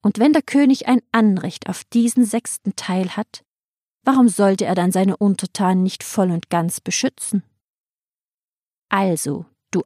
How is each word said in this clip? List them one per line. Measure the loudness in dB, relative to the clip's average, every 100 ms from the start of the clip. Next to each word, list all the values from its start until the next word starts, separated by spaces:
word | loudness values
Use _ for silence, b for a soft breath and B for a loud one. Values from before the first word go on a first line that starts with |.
Und | -2 2
wenn | 2
der | 2
König | 0 2 4 2 2
ein | 0 _
Anrecht | 2 2 2 -4 -10 -10
auf | -10
diesen | -4 0 2 2
sechsten | 0 -2 -6 -8 -8
Teil | -8 -4 -2 -2 -6
hat, | -10 -12 _ _ _ _ _ _
warum | 0 4 4
sollte | 4 2 2
er | 0
dann | 0 2
seine | 2 0 2
Untertanen | 0 0 -4 -2 0 2
nicht | 0 -4
voll | -6 -2 0
und | -2 -2
ganz | -2 -2 -6
beschützen? | -6 -4 -4 _ -4 -4 -6 _ _ _ _ _ _ _ _ _ _ _ _ _ _
Also, | -2 0 -2 -4 -8 -10 _ _
du | -6